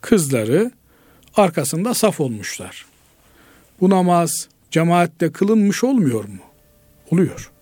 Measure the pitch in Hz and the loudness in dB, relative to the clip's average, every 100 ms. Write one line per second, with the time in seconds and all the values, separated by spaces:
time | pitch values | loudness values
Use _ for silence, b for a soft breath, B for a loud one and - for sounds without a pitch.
0 | - 214 143 127 110 156 240 _ b b | 2 2 2 -2 0 0 0 _ b b
1 | b b b - 190 165 131 160 226 - | b b b 2 2 0 -4 -4 -4 0
2 | 214 165 135 110 98 - 95 - - _ | -2 0 -6 -6 -10 -12 -16 -18 -20 _
3 | _ _ b b b b b _ 185 190 | _ _ b b b b b _ 2 4
4 | 180 175 165 - - _ _ 160 165 175 | 4 2 0 -4 -10 _ _ 0 2 2
5 | 175 _ 165 - 196 220 202 - 254 262 | 0 _ -4 0 0 2 2 0 0 2
6 | 151 110 104 95 - _ _ _ _ _ | 0 -2 -8 -16 -20 _ _ _ _ _
7 | - 170 170 - - _ | -2 0 0 -4 -18 _